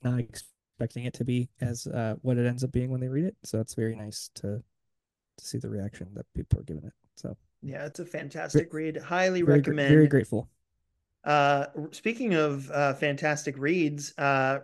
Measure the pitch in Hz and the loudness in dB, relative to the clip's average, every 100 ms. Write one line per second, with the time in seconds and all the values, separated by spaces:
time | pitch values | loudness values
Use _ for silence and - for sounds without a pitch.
0 | 123 123 120 - - _ _ - 117 120 | -2 -2 -4 -10 -18 _ _ -8 -6 -6
1 | 123 - 120 123 123 - 123 117 - 120 | -8 -4 0 0 -2 -4 -4 -4 -6 -4
2 | 113 - 131 123 120 123 131 127 127 127 | -2 -2 0 2 2 0 -2 -2 -2 -4
3 | 127 139 185 - - 110 117 - 113 113 | -2 -2 -2 -6 -4 -4 -2 -2 -4 -4
4 | 107 - - - 101 107 - _ _ _ | -10 -12 -14 -10 -6 -6 -10 _ _ _
5 | _ _ _ - - 117 110 104 101 - | _ _ _ -18 -10 -8 -6 -6 -8 -10
6 | 90 101 - - - - - 78 - _ | -14 -14 -12 -10 0 0 0 -10 -12 _
7 | _ - - - _ _ 139 139 147 - | _ -14 -12 -12 _ _ -12 -10 -12 -12
8 | - - 139 160 165 151 165 156 160 156 | -12 -10 -10 -10 0 0 0 -6 -6 -6
9 | - 180 185 180 160 143 143 147 139 151 | -2 2 2 2 6 6 4 2 8 8
10 | 147 135 - 107 - _ _ _ _ _ | 8 6 2 -4 -6 _ _ _ _ _
11 | _ _ 147 147 143 143 143 151 156 - | _ _ 2 4 6 4 0 -8 -10 -6
12 | 220 226 233 165 151 139 135 143 143 135 | -4 -2 0 2 2 0 -4 0 0 2
13 | 147 143 151 147 147 135 143 175 151 143 | -2 0 -2 -2 -4 -2 0 2 0 -2
14 | 139 - 139 135 131 135 | -10 -2 2 4 2 0